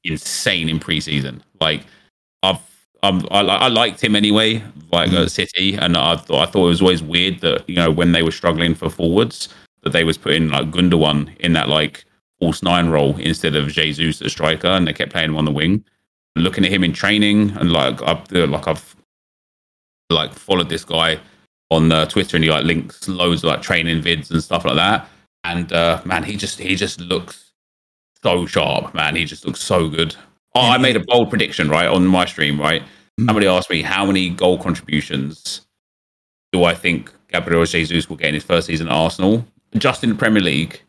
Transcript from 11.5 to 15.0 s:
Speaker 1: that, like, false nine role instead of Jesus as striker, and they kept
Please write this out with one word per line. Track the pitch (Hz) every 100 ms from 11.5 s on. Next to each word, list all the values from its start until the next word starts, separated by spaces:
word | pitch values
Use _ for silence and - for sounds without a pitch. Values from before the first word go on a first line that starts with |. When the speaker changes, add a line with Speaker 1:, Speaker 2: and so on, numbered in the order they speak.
Speaker 1:
that, | 80 65
like, | 78 76 - _ _ _ _
false | 87 -
nine | 90 87 85
role | 78 71 71
instead | 80 80 82
of | 76 73
Jesus | 76 80 73 80 76
as | 58
striker, | - 80 80 90
and | 95 82
they |
kept | 78